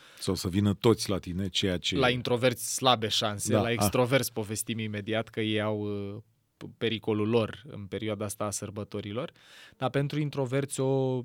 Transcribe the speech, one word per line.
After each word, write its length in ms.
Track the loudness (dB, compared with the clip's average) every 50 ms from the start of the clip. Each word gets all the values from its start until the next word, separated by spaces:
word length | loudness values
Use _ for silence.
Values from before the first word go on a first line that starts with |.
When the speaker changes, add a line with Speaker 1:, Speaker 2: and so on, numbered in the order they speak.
| -14 -20 -18 -6
Speaker 1:
Sau 160 | -2 -2 -2
să 120 | 0 -2 0
vină 260 | 2 4 4 4 2
toți 360 | 4 6 6 6 6 4 -2
la 80 | -2 -2
tine, 280 | -4 -4 -6 -4 -4 -2
ceea 300 | -2 0 0 2 0 0
ce 180 | -2 0 0 4
Speaker 2:
La 120 | 4 4
introverți 640 | 2 2 0 0 0 4 4 2 2 2 -4 -6 -4
slabe 340 | 2 4 6 6 6 4 0
șanse, 440 | 0 0 0 0 -2 -2 -2 2
Speaker 1:
Da, 100 | 2 2
Speaker 2:
la 60 | 4 2
Speaker 1:
a. 40 |
Speaker 2:
extroverți 600 | 2 2 2 2 4 2 2 4 2 2 2 0 -4
povestim 460 | -6 -6 -4 -4 -6 -4 -4 -4 -4
imediat 480 | -4 -4 -4 -6 -4 -2 -2 -2 -2 -4
că 120 | -4 -2
ei 200 | 0 0 0 0
au, 180 | 0 0 -2 -2
uh, 400 | -2 -4 -4 -4 -6 -8 -10 -12 -14 _ _ _ _ _ _ _
p-, 120 | -18 -18 -8 -4
pericolul 520 | -2 -2 -2 -2 -2 0 0 0 0 2
lor 340 | 2 2 2 0 -4 -10 -14 -14
în 180 | -14 -14 -12
perioada 400 | -10 -8 -6 -6 -6 -4 -4 -6
asta 180 | -6 -6 -6 -6
a 60 | -6
sărbătorilor. 800 | -4 -6 -8 -8 -8 -10 -10 -8 -8 -8 -8 -6 -6 -8 -8 -8 -12 _ -20 -20 -20 -20 -20 -20 -10 _
Dar 120 | -4 -2
pentru 300 | 0 0 -2 0 -2 -2
introverți 600 | -2 -2 -2 -2 -2 0 0 -2 -2 -2 -2 -2
o 420 | 0 2 2 2 2 0 0 -2 -4